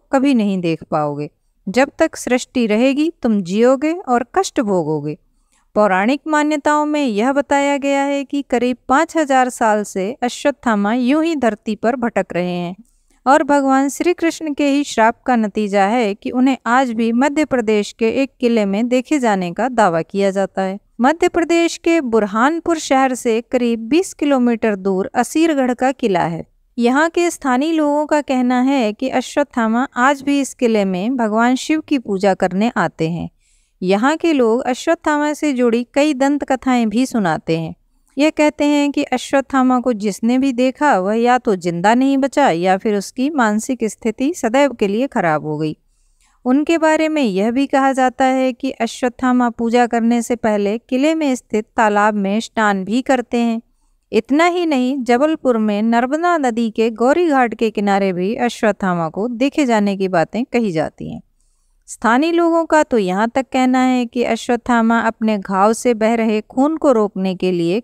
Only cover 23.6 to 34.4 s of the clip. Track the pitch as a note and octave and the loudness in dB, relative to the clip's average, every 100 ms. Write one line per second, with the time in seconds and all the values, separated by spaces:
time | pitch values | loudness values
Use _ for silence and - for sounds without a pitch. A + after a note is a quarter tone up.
23.6 | A#3+ A#3 A3+ D4+ G4 - D4 C4+ A#3+ A#3 | 0 -2 0 0 0 -4 0 2 2 0
24.6 | A3+ G3+ F#3+ F#3 F#3+ - A#3 D#4 E4 C#4+ | 0 -2 -2 -2 -2 -2 -2 0 0 2
25.6 | B3+ B3 B3+ C#4 A#3 F3+ D#3 E3 - _ | -2 0 -2 -2 -2 0 -2 -4 -10 _
26.6 | _ - A#3 C4 E4 F4 F4 - C#4 B3+ | _ -2 0 2 0 0 -2 -2 -2 0
27.6 | D4+ D#4+ D4 D4 D4+ D4+ C#4+ B3+ B3 B3 | 0 0 0 0 0 -2 0 -2 0 2
28.6 | B3+ C#4 G#3+ G#3+ C4 C4 - - C#4+ - | 2 2 0 -2 -4 -4 -4 -4 -2 -2
29.6 | A3 A#3 C4+ - B3+ C#4+ C4+ C#4+ C4+ - | 0 0 -2 0 0 0 0 -2 -2 -2
30.6 | A#3+ A3 G3 F3+ G#3 C4 A3+ G#3+ A#3+ B3+ | 0 2 0 -2 -4 -2 -2 2 2 0
31.6 | - D#4 - C#4+ A#3 G3 G3+ F#3 F#3 F3+ | 0 -4 -2 -4 -2 0 2 2 0 0
32.6 | A3+ - E3 - D#3+ E3 E3+ _ _ _ | -2 0 -2 -2 -4 -4 -8 _ _ _
33.6 | _ - F3+ G3 B3+ D#4 E4+ C#4+ | _ -8 0 2 2 0 0 2